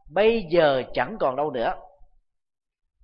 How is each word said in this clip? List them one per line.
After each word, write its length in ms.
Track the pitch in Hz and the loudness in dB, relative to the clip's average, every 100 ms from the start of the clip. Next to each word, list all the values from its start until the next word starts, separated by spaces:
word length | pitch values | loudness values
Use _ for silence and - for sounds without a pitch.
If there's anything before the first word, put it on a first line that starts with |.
| - | -8
bây 340 | 160 220 233 165 | 0 2 2 0
giờ 320 | 170 151 135 120 | 2 4 2 -2
chẳng 240 | 139 123 113 | -4 -4 -2
còn 160 | 151 131 | -2 -2
đâu 160 | 151 | -4
nữa. 220 | 127 127 185 - _ - _ _ _ _ _ _ _ _ _ | -2 -4 -4 -12 _ -20 _ _ _ _ _ _ _ _ _